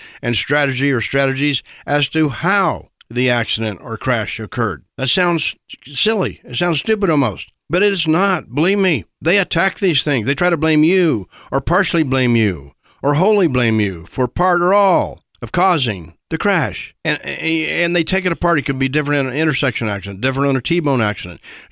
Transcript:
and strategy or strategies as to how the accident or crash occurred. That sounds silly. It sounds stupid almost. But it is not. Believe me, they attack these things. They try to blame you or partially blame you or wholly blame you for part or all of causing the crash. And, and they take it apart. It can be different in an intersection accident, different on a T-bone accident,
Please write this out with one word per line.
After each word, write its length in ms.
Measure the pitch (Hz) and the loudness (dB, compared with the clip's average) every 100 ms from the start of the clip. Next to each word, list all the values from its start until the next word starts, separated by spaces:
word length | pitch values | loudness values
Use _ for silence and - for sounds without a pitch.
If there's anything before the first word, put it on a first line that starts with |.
| - - | -18 -8
and 140 | 123 117 | -4 -2
strategy 560 | - 147 139 127 143 | 0 0 0 0 0
or 80 | 127 | 0
strategies 640 | - 139 135 131 147 135 - - | -2 0 0 0 -2 -2 -8 -16
as 240 | - 147 143 | -2 -2 0
to 180 | 160 156 | 0 0
how 640 | 113 165 202 180 92 67 _ - | 0 0 2 0 -2 -8 _ -8
the 220 | 120 127 | 0 2
accident 500 | 120 113 - 113 95 | 2 -2 -2 -4 -4
or 140 | 131 110 | -8 -6
crash 440 | - 117 104 - | -2 -2 -2 -6
occurred. 440 | 107 - 110 76 _ - | -8 -4 -4 -4 _ -8
That 120 | 131 | -2
sounds 460 | 190 180 165 - - - - | 0 2 0 -2 -8 -16 -20
silly. 560 | - 143 208 220 127 87 | -12 -2 0 0 -2 -4
It 140 | - 123 | -10 -2
sounds 240 | 175 151 | 0 0
stupid 280 | - 220 196 | 0 0 2
almost. 440 | 151 120 80 - _ - | 2 2 -2 -12 _ -4
But 140 | 170 | 0
it 80 | 208 | 2
is 160 | 190 151 | 0 0
not. 440 | 160 196 175 104 | 2 2 0 -4
Believe 260 | 123 175 202 | -2 0 2
me, 260 | 185 143 - - | 2 0 -4 -6
they 180 | 156 202 | 0 0
attack 400 | 180 - 190 - | 0 0 0 0
these 240 | 190 143 | 0 0
things. 240 | - 135 107 | 0 0 0
They 80 | |
try 160 | 143 180 | 0 0
to 60 | 160 | 2
blame 260 | 160 156 | 2 4
you 460 | 156 185 175 117 92 - - | 4 4 2 0 -4 -18 -4
or 80 | 135 | -4
partially 420 | - 175 180 170 | 0 0 2 0
blame 320 | 143 131 123 | 2 2 4
you 380 | 117 107 82 71 _ _ - | 4 2 0 -10 _ _ -4
or 120 | 139 | 0
wholly 320 | 147 196 208 170 | 2 4 4 2
blame 320 | 123 117 110 | 2 2 2
you 280 | 101 87 78 | 2 -2 -8
for 200 | - 127 | -2 -2
part 340 | - 180 175 | 2 2 2
or 140 | 175 | 4
all 460 | 202 196 165 92 - _ - | 4 4 2 0 -6 _ -14
of 120 | 117 | -6
causing 640 | - 190 165 123 95 80 - - | 0 2 2 0 -4 -8 -16 -8
the 80 | 160 | -2
crash. 580 | 202 185 117 - - _ | 0 0 0 -6 -14 _
And, 160 | 156 151 | -4 -4
and 720 | 147 135 160 160 147 160 170 | -6 -6 -2 -2 -2 -2 0
they 80 | 175 | 0
take 220 | 160 185 | 0 -2
it 80 | 180 | -2
apart. 260 | 165 175 160 | -2 0 0
It 60 | |
can 140 | 135 135 | 0 -2
be 100 | 135 | 0
different 380 | 147 143 147 131 | 0 0 0 -2
in 60 | |
an 60 | 127 | 0
intersection 500 | 160 135 139 - 113 | 0 0 -2 -2 -4
accident, 320 | 101 92 98 | -4 -6 -4
different 280 | 127 131 143 | -4 0 0
on 80 | 135 | 0
a 40 | |
T-bone 400 | - 175 147 131 | 0 0 2 0
accident, 400 | 107 104 92 82 - - - | 0 -2 -10 -14 -18 -20 -8